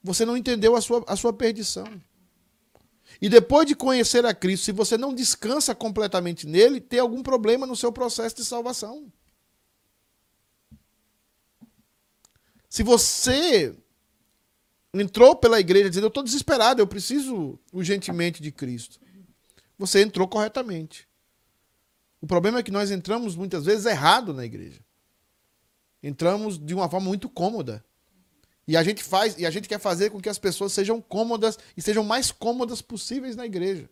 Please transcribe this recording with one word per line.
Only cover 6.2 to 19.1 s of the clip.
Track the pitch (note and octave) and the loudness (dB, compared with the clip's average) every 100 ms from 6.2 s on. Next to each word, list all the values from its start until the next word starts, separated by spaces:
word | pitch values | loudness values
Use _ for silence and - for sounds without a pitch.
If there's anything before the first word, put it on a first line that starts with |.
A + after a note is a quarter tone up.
| F3 E3+ | -4 -8
nele, | D3+ E3 A#3 C4 | -2 4 6 4
tem | - A#3+ | -2 -2
algum | B3 A#3+ | 0 -4
problema | C4+ C4 G#3+ B3 C4 | -2 0 2 0 -2
no | A#3+ | -4
seu | A#3+ | -4
processo | A#3+ B3 - A3+ | -4 -6 -4 -6
de | - | -8
salvação. | A3+ A#3+ A#3+ B3 G#3+ C#4+ C4+ _ _ _ _ _ _ _ _ _ _ _ _ _ _ _ _ - _ _ _ _ _ _ _ _ - _ _ _ _ _ _ _ _ _ _ | -8 -8 -8 -8 -12 -14 -20 _ _ _ _ _ _ _ _ _ _ _ _ _ _ _ _ -20 _ _ _ _ _ _ _ _ -20 _ _ _ _ _ _ _ _ _ _
Se | - | -2
você | G#3+ A#3 - - B3+ C4+ E4+ A3+ C3 - _ _ _ _ _ _ _ _ _ _ _ | 4 4 4 0 0 2 4 2 2 -8 _ _ _ _ _ _ _ _ _ _ _
entrou | F#3+ G3+ - B3+ E4+ | -4 -4 8 8 10
pela | A#3 A3+ | 4 4
igreja | F3 F#3+ G3 | 6 6 6
dizendo, | F3 G#3+ | 2 0
"Eu | |
tô | C#4 | -2
desesperado, | B3+ C4 - C4+ A3+ B3 | -4 -4 0 4 4 4
eu | G3+ | 0
preciso | G3 - C#4 C4 A3+ D3 - _ | 0 -4 -4 -4 -6 -6 -10 _
urgentemente | F3+ F3 G3+ - E3+ E3+ D#3+ | -8 -4 -4 -4 -4 -4 -4
de | D3+ | -14
Cristo", | - B2+ A#2+ - - _ | -10 -10 -10 -14 -20 _